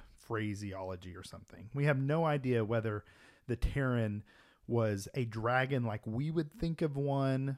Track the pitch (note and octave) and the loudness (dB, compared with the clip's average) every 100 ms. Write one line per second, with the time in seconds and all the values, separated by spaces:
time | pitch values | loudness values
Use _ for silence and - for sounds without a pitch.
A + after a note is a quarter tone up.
0 | - - - A2+ G#2+ G2+ G#2 F#2+ F#2+ F#2 | -18 -18 -6 -2 -2 -2 -6 -6 -6 -8
1 | F#2 F2 - F#2 - - G#2 C#3 D3 C3+ | -10 -14 -14 -16 -16 -18 -8 0 2 2
2 | C3+ D#3 D#3+ D3 C3 A#2 G#2+ A#2 A2 G#2 | 2 2 2 2 2 2 2 2 0 -2
3 | - - - - - A#2 - C#3+ C3 A#2+ | -6 -18 -20 -12 -4 0 0 2 2 2
4 | A2 G#2 - - - _ - A#2 A2 G2+ | 2 -2 -8 -18 -20 _ -2 2 4 2
5 | G2 - A#2+ A2 A2+ B2+ C3 C3+ A#2 G#2+ | -2 -4 -2 -2 2 2 2 2 0 -2
6 | - A2 D3+ E3 D3+ - E3 D#3+ D#3+ C#3 | -4 -2 -2 0 -2 -2 -4 0 0 0
7 | C#3 C#3 C3+ C3 C3+ | 0 2 2 2 0